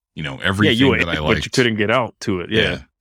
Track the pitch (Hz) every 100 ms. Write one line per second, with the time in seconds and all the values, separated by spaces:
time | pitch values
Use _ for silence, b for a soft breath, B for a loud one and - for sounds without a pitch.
0 | _ - 73 - 90 98 123 117 135 -
1 | 85 80 76 110 - - 120 107 104 127
2 | 113 - - 92 85 110 95 87 - _